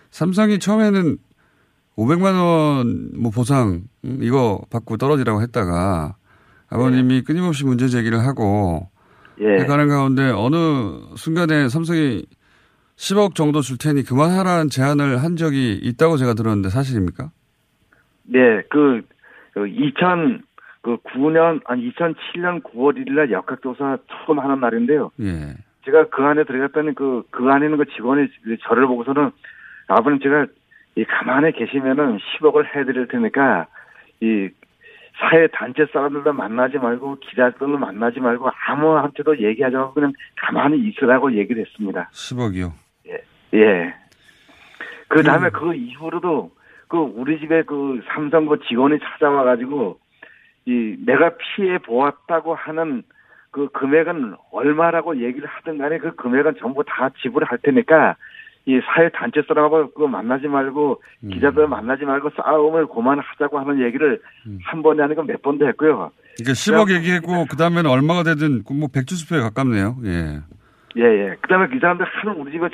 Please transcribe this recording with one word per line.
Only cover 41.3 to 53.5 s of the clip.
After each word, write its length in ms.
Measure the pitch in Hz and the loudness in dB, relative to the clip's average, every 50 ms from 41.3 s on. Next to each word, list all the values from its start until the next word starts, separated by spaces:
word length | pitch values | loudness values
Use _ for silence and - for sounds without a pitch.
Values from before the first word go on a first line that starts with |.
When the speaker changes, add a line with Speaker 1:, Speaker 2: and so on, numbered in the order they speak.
| 117 104 | 0 0
Speaker 2:
얘기를 280 | 101 98 123 113 95 | 0 0 -2 -4 -6
했습니다. 440 | - _ - 107 95 85 90 87 - - | -8 _ -8 -8 -6 -6 -6 -8 -10 -12
Speaker 1:
십억이요? 580 | - - - 131 123 123 107 92 92 92 87 80 - _ _ _ _ _ - | -16 -14 -10 -6 -4 -4 -4 -4 -4 -6 -6 -8 -12 _ _ _ _ _ -14
Speaker 2:
예. 500 | 87 - - _ _ _ _ - - 107 | -14 -14 -14 _ _ _ _ 0 4 6
예. 340 | - - 190 175 170 - - - _ _ _ _ _ _ _ _ _ _ _ _ - - - - - - - - - - | 6 6 6 2 0 -4 -8 -14 _ _ _ _ _ _ _ _ _ _ _ _ -20 -20 -20 -18 -18 -18 -18 -14 -4 0
그 140 | - 156 156 | 4 4 6
다음에 240 | 156 139 165 180 170 | 6 4 4 2 0
Speaker 1:
음. 40 | - | -2
Speaker 2:
그 200 | - 147 175 165 | -2 -4 -4 -4
이후로도 800 | 139 - - 127 131 160 165 165 175 170 180 156 123 95 - _ _ _ _ - - _ - | -4 -6 -10 -12 -12 -10 -8 -8 -4 -2 -2 -2 -2 -4 -6 _ _ _ _ -20 -20 _ -4
그 100 | 165 170 | -2 -2
우리 420 | 156 123 101 113 127 147 156 151 | -2 -2 -4 -6 -4 -4 -4 -4
집에 240 | 151 156 165 165 151 | -2 0 0 0 0
그 380 | - 147 143 139 139 131 113 98 - - | 0 -4 -4 -4 -4 -4 -6 -6 -8 -8
삼성 320 | 151 151 147 160 160 156 | -6 -4 0 2 2 2
그 140 | 147 151 147 - - | 2 0 -2 -2 -2
직원이 300 | 120 117 131 143 151 147 | 0 2 2 2 2 0
찾아와가지고 1000 | - - - - 156 147 143 139 131 123 123 117 123 131 147 143 117 92 - _ _ _ _ _ - - - _ _ _ _ _ - | -2 -6 -6 0 0 2 2 2 2 2 2 0 -2 -4 -4 -4 -4 -4 -6 _ _ _ _ _ -20 -20 -20 _ _ _ _ _ -6
이 320 | 123 123 120 113 110 95 - - | -2 -2 -2 -2 -4 -6 -6 -2
내가 260 | 120 131 139 165 170 170 - | 0 2 4 4 2 2 -2
피해 400 | - - - - 196 185 180 180 | -12 -10 -6 -2 -2 0 0 -2
보았다고 760 | - - 117 120 139 147 - _ _ - 170 165 156 160 160 | -4 -2 0 0 0 0 -2 _ _ -4 -4 -2 -2 -2 -6
하는 500 | - - 160 156 165 160 160 135 113 - _ _ _ _ _ _ _ _ _ | -6 -6 -8 -6 -4 -4 -4 -4 -6 -8 _ _ _ _ _ _ _ _ _